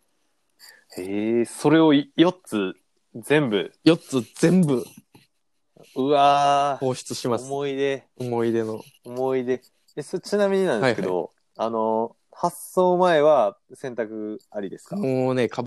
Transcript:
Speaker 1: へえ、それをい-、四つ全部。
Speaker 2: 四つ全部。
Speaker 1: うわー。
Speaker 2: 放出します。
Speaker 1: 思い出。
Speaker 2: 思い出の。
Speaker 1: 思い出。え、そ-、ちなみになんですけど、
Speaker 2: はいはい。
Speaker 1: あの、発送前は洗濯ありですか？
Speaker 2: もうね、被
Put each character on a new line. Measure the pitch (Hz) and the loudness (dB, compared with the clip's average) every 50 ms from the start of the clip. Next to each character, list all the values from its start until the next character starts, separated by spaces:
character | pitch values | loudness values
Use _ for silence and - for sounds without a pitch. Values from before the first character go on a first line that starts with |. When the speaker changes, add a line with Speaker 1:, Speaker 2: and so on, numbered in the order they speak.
| _ _ _ _ _ _ _ _ _ _ _ _ - - - _ _ _ - | _ _ _ _ _ _ _ _ _ _ _ _ -20 -20 -20 _ _ _ -12
Speaker 1:
へ | - 90 95 98 104 107 113 117 120 | -12 -8 -6 -4 -4 -2 0 0 0
え、 | 113 | 0
そ | - - - - 151 | -2 -4 -2 0 2
れ | 151 160 | 4 4
を | 160 156 147 | 6 6 4
い-、 | 143 143 - - | 4 2 0 2
四 | - 160 180 180 | 2 2 2 2
つ | - _ - - 104 95 95 - _ _ _ _ _ _ _ - | -4 _ -6 -4 -4 -4 -4 -6 _ _ _ _ _ _ _ -18
全 | 123 110 - 139 151 147 117 | -10 -4 0 2 2 2 2
部。 | 104 95 80 - _ _ - | 0 -2 -2 -4 _ _ 2
Speaker 2:
四 | 160 170 | 2 2
つ | 165 - - 135 131 113 - - | 2 0 -4 -4 -4 -4 -4 -6
全 | - - 165 175 185 175 | 0 2 4 4 4 4
部。 | 143 135 117 92 - - - - _ _ - _ _ _ _ _ _ _ _ _ _ _ - - - - | 2 0 -2 -4 -6 -14 -20 -20 _ _ -20 _ _ _ _ _ _ _ _ _ _ _ -20 -20 -14 -6
Speaker 1:
う | 135 131 139 | -4 -2 0
わ | 147 143 139 143 143 143 143 143 143 143 143 143 139 - | 2 4 4 4 4 4 4 2 2 2 0 0 -2 -2
ー。 | 139 | -2
Speaker 2:
放 | 131 123 | -4 -4
出 | - - - 113 | -4 -6 -10 -10
し | - - 131 | -6 -4 -2
ま | 117 110 | -2 -2
す。 | 127 | -4
Speaker 1:
思 | 135 139 139 143 | -6 -6 -6 -4
い | 143 135 | -4 -2
出。 | 135 139 139 135 131 - _ _ | -2 -2 -2 -2 -4 -8 _ _
Speaker 2:
思 | - 127 123 120 117 117 | -10 -8 -4 -2 -2 0
い | 117 113 | 0 0
出 | 113 113 | -2 -2
の。 | 110 110 107 - - _ _ - | -4 -6 -10 -12 -16 _ _ -18
Speaker 1:
思 | 120 123 127 131 131 131 | -12 -6 -4 -2 -2 -2
い | 131 123 | -2 -2
出。 | 123 131 127 _ _ _ _ _ _ - | -2 -4 -4 _ _ _ _ _ _ -14
え、 | - 147 | -14 -12
そ-、 | - - 180 | -8 -8 -10
ち | - - - | -8 -4 -2
な | 208 202 196 | 0 0 0
み | 196 190 | 0 0
に | 190 | 0
な | 175 131 107 | 0 0 0
ん | |
で | 131 127 | 0 0
す | 113 | 0
け | 101 95 | 0 -2
ど、 | 95 | -4
Speaker 2:
は | 90 | -2
い | 87 80 | -4 -4
は | - | -6
い。 | _ _ _ _ _ - 110 113 | _ _ _ _ _ -6 -6 -4
Speaker 1:
あ | |
の、 | 117 110 110 113 110 110 113 117 - _ _ _ _ | -2 -2 -2 0 0 -2 -2 -4 -8 _ _ _ _
発 | - - 175 - - - - - | -4 -4 -4 -4 -6 -16 -6 -2
送 | 185 180 180 180 | 2 2 4 4
前 | 175 185 180 170 151 | 4 4 4 4 4
は | 143 156 151 135 110 101 - _ _ _ 127 | 6 6 4 4 4 2 -2 _ _ _ -20
洗 | - - 135 120 | -14 -14 -10 -6
濯 | 117 113 107 110 110 107 107 107 - _ _ | -6 -8 -6 -6 -10 -10 -10 -10 -12 _ _
あ | - 107 | -12 -10
り | 101 90 | -10 -10
で | 85 - | -10 -14
す | - - | -16 -12
か？ | - | -8
Speaker 2:
も | 202 208 131 131 131 127 131 | -6 -4 -2 0 0 0 0
う | 127 | 0
ね、 | 127 120 117 - | 0 -2 -2 -2
被 | - 120 | -4 -6